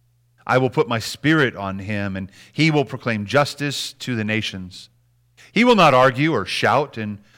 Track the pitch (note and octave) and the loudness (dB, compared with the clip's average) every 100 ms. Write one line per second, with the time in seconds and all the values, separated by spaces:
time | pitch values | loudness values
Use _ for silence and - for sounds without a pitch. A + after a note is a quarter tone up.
0 | _ _ _ _ - B2+ C3 - B2 A#2 | _ _ _ _ 0 2 2 0 0 -2
1 | - - D3 D#3+ B2+ E2 G2 G2 G2 G#2 | -6 -4 0 2 2 -2 -8 -8 -6 -6
2 | G2+ F#2+ F#2+ - - - D#3+ D3+ C3+ B2+ | -4 -6 -10 -14 -10 0 2 2 0 -4
3 | B2 A2 G2+ C3 C#3+ - C#3+ C3 - - | -4 -4 0 0 0 -4 -8 -6 -10 -10
4 | - A#2+ G#2+ A2 G#2+ F#2+ F2+ - - _ | -6 -4 -2 -4 -4 -10 -14 -18 -20 _
5 | _ _ _ _ - - B3 G#3+ D#3+ C3 | _ _ _ _ -4 2 4 6 6 6
6 | C3 B2 D#3 B2+ F#2 - A2 B2 D3 - | 4 4 0 0 -4 -2 2 2 -2 -6
7 | G#2+ G2+ _ | -8 -10 _